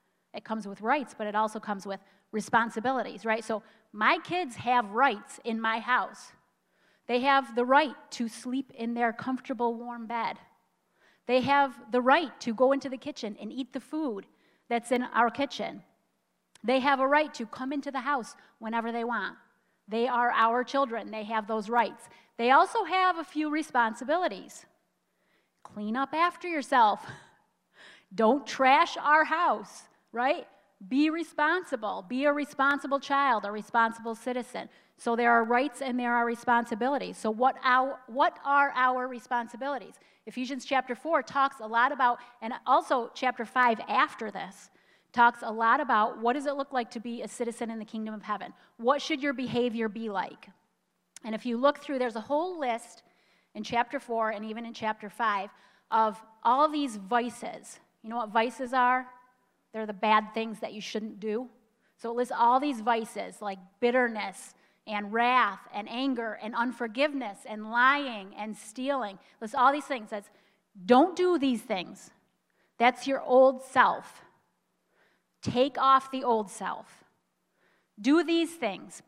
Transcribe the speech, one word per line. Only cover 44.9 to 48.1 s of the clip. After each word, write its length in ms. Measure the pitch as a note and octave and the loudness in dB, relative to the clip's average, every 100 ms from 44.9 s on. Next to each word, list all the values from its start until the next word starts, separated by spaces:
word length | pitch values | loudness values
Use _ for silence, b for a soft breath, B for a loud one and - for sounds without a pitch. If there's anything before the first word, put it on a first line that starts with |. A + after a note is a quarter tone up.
| b b | b b
talks 280 | A#3+ A#3+ A#3+ | 4 4 4
a 80 | A3+ | -6
lot 280 | A3 A3+ C4 | 0 2 2
about 400 | C#4 A3+ A3 - | 4 2 2 0
what 140 | A#3 | 0
does 120 | C4+ C#4+ | 0 -2
it 100 | C#4+ | -4
look 180 | C#4 | -4
like 180 | C4 A#3 | -4 -6
to 80 | A#3+ | -8
be 220 | A#3+ A#3+ | -10 -10
a 60 | G#3 | -10
citizen 420 | - A#3 A3+ A#3 | -8 -8 -6 -8
in 100 | A3+ | -8
the 60 | G#3+ | -10
kingdom 280 | A3 A3 | -8 -8